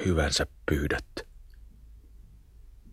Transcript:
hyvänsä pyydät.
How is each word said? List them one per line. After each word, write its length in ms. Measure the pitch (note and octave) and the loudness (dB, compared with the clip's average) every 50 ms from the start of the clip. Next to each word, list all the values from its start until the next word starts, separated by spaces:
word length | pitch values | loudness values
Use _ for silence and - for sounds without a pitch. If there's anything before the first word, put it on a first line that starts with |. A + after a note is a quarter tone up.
| - | 2
hyvänsä 420 | F#2+ F2 D#2 D2 D2 - - - - - - - | 2 4 4 4 2 2 0 -2 -2 -6 -6 0
pyydät. 400 | - D2 C#2 D2 D2 - - - - - - - - - - - - - - - - - - - - - - - - - - - - - - - - - - - - - - - - | 0 2 2 2 0 0 -2 -4 -8 -12 -14 -14 -14 -16 -20 -20 -20 -20 -20 -20 -20 -20 -20 -20 -20 -20 -20 -20 -20 -20 -20 -20 -20 -20 -20 -20 -20 -20 -20 -20 -20 -20 -20 -20 -20